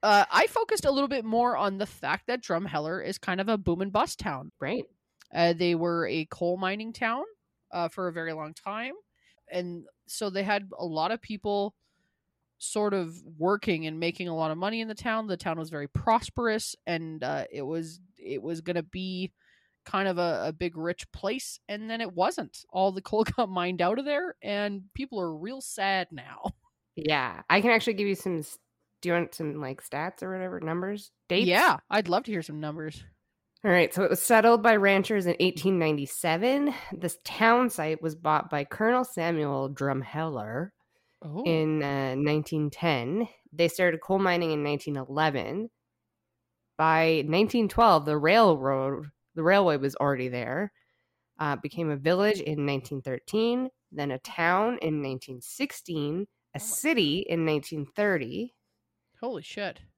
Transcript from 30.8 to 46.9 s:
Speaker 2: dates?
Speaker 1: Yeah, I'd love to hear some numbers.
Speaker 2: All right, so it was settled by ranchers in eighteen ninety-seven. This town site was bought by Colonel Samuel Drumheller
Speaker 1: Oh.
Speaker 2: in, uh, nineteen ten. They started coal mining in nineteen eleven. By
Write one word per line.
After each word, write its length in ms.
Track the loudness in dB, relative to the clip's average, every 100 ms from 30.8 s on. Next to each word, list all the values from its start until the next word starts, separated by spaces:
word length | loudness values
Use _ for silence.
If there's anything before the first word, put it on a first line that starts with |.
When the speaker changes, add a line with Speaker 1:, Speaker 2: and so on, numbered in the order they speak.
| -4 -6 -12 _ _
Speaker 2:
dates? 200 | 2 4
Speaker 1:
Yeah, 300 | 6 6 4 _
I'd 160 | 0 2
love 160 | 0
to 60 | 0
hear 120 | -6
some 180 | -6 -8
numbers. 420 | -6 -6 -8 -10 -18 _ _ _ _ _
Speaker 2:
All 60 | 4
right, 200 | 6 4
so 80 | 2
it 60 | 2
was 100 | 2
settled 380 | 6 8 8 8
by 120 | 6
ranchers 520 | 6 6 4 2 0 0
in 100 | 2
eighteen 400 | 2 2 0 2
ninety-seven. 960 | 2 0 -2 -4 0 2 2 2 0 -2 -10
This 240 | -6 -6 -6
town 480 | -12 2 6 6 4
site 320 | 0 -2 -2
was 140 | -4 -2
bought 340 | 2 2 2
by 140 | -4
Colonel 400 | -4 0 2 2
Samuel 640 | 0 -2 -2 0 0 -2 -4
Drumheller 1000 | -2 -2 -2 -4 -4 -4 -6 -6 -6 -6 _ _ _ _ _
Speaker 1:
Oh. 200 | -12 -6 0
Speaker 2:
in, 340 | 2 2 0
uh, 360 | 0 -2 -2 0
nineteen 540 | 2 0 0 -2 -2
ten. 580 | -2 0 0 -2 -2 -4 _ _
They 160 | 0 0
started 320 | 4 2 0
coal 180 | 0 2
mining 320 | 4 2 2
in 140 | 0
nineteen 320 | 0 -2 -4 -6
eleven. 720 | -4 0 2 0 -4 -6 -8 _ _ _ _ _ _ _ _ _ _ 0
By 460 | 4